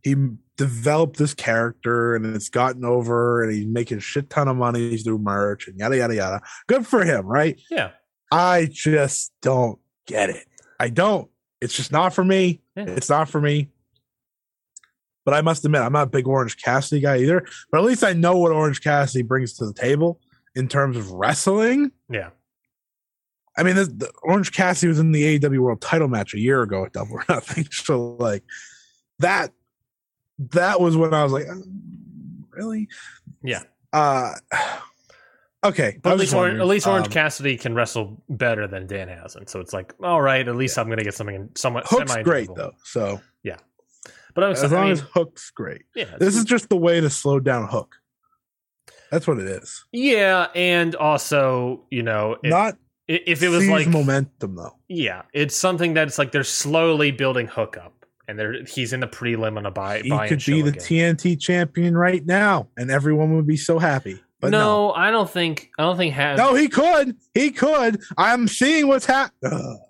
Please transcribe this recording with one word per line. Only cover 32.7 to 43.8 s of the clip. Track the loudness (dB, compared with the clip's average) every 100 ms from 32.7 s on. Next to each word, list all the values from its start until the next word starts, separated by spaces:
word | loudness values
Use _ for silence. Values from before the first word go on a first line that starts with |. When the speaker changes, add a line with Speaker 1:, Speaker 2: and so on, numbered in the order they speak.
| -6 -6 -10 -20 -20 -20 -12
Speaker 2:
Yeah. | -6 -6 -8 _ _
Speaker 1:
Uh, | 0 2 0 -4 -10 _
<sighs> | -4 -4 -8 -16 _ _ _ _ _ _ _
okay. | -2 0 -2 0
Speaker 2:
But | 0
Speaker 1:
I |
Speaker 2:
at |
Speaker 1:
was | 2
Speaker 2:
least | 2
Speaker 1:
just |
Speaker 2:
Orange, | 2 2
Speaker 1:
wondering, | 2
Speaker 2:
at | 2
least | 2 2
Orange | 0 0
Speaker 1:
um, |
Speaker 2:
Cassidy | 0 0 0 -4 -2
can | -4
wrestle | -2 -2 -4 -8 -12 -12
better | -2 0 0 -4
than | -8 -10
Danhausen. | -10 -10 -14 -18 -20 -14
So | -14
it's | -10
like, | -10 -12 -8
all | -2 0
right, | 2 2 0
at | -2
least | -2 -2
Speaker 1:
Yeah. |
Speaker 2:
I'm | -4
gonna | -4
get | -4
something | -6 -10 -10
in | -12
somewhat | -6 -4 -4 0
Speaker 1:
Hook's | 0 2 -2
great, | 0 0 -2
Speaker 2:
semi-enjoyable. | -10
Speaker 1:
though. | -12 -14
So | -8 -4 -4 -6 _ _
Speaker 2:
Yeah. | -14 -14 _ _